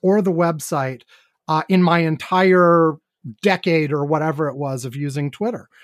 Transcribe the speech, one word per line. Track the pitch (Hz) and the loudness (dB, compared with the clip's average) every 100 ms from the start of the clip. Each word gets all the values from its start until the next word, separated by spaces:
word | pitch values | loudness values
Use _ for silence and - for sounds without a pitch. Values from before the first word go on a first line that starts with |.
or | 185 208 | 0 2
the | 190 | 0
website, | 165 170 156 - 156 131 123 _ _ _ _ - | 0 0 -2 -6 -4 -4 -8 _ _ _ _ -4
uh, | 156 - | -4 2
in | 185 | 2
my | 175 170 | 4 2
entire | 160 156 - 185 190 185 175 170 160 151 _ _ 123 107 | 0 -2 -2 2 4 4 6 4 4 0 _ _ -18 -4
decade | 202 185 180 160 151 | 0 0 0 0 0
or | 143 143 | -2 -2
whatever | 156 156 147 147 | -2 -2 -2 -4
it | 135 | -4
was | 139 131 127 | -6 -8 -8
of | 131 | -8
using | 143 139 143 | -8 -6 -6
Twitter. | - 220 226 - _ | -6 -8 -8 -14 _